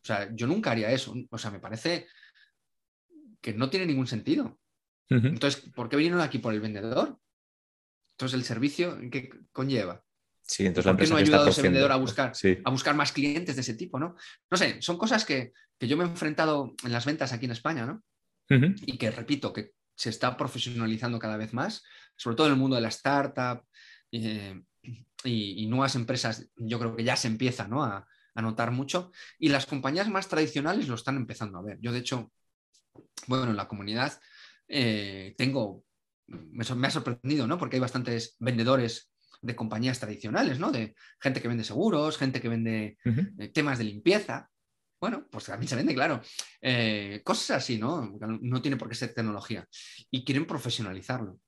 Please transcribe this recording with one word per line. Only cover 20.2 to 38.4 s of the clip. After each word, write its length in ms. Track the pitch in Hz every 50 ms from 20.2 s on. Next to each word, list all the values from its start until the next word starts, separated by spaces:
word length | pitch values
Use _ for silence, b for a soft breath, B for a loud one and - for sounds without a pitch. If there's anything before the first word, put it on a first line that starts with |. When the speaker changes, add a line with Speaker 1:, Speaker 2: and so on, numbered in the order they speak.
| - 123 123
Speaker 1:
profesionalizando 840 | - 147 131 - 117 - 123 120 117 113 110 113 110 123 120 120 113
cada 180 | - 110 107
vez 160 | 107 110 110 113
más, 280 | 120 151 214 220 - b b b b b b b
sobre 200 | - - 120 117
todo 100 | - 156 151
en 60 | 139
el 40 | 131
mundo 180 | 135 135 131
de 60 | 120
la 60 | 113 113
startup, 760 | - - - 135 139 143 139 139 - 131 127 123 123 120 _ _ b b b b b b b _
eh, 480 | - 117 110 113 107 104 101 98 95 92 - _ _ _ _ 123 117 - - _ _ - -
y, 400 | 127 120 110 104 101 92 98 110
y 20 |
nuevas 280 | 110 120 131 135 127 127
empresas, 540 | 131 113 113 127 117 - 117 110 - - _ _
yo 220 | - 117 110 120 117
creo 160 | 120 113 113
que 100 | 113 113
ya 120 | 123 123
se 120 | - - 117
empieza, 380 | 110 110 131 127 120 - 101
¿no? 160 | 98 113 143 147
a, 220 | 113 101 101 - _ _ _ _ _ _
a 80 | 113
notar 280 | 113 113 110 113 117 117
mucho. 400 | 120 123 139 135 - 180 180 180 B B B B B B
Y 100 | 156 151
las 160 | 143 135 131
compañías 420 | - 151 135 123 131 147 180 202 214
más 200 | 196 190 190 -
tradicionales 600 | 180 156 156 135 - 147 139 160 190 254 220 139
lo 60 | 120
están 200 | 110 - 135 135
empezando 420 | 135 117 - - - 113 101 95 87
a 40 |
ver. 160 | 95 107 95 90
Yo, 120 | 104 120
de 80 | 120 123
hecho, 300 | 123 - 135 123 107 - _ _ _ _ _ _ _ _ _ _ _ _ _ - - _ _ - - -
bueno, 160 | 127 131 127 120
en 60 | 107
la 100 | 101 98 -
comunidad, 520 | 110 101 98 101 107 117 131 147 - - b b b b b b b b b _
eh, 640 | - 143 123 113 107 104 101 98 95 95 95 98 - -
tengo, 460 | 127 131 135 135 110 101 92 - _ _ _ _ _ _ _ _ _
me 380 | - - - - - 80 120 117
sor-, 120 | - 127
me 120 | 120 131 139
ha 20 |
sorprendido, 560 | - 156 117 - 117 - - 131 151 151 120
¿no? 100 | 110 160 180
Porque 180 | - 139 127
hay 40 | 127
bastantes 560 | 127 117 - 127 120 123 120 113 113 - _ _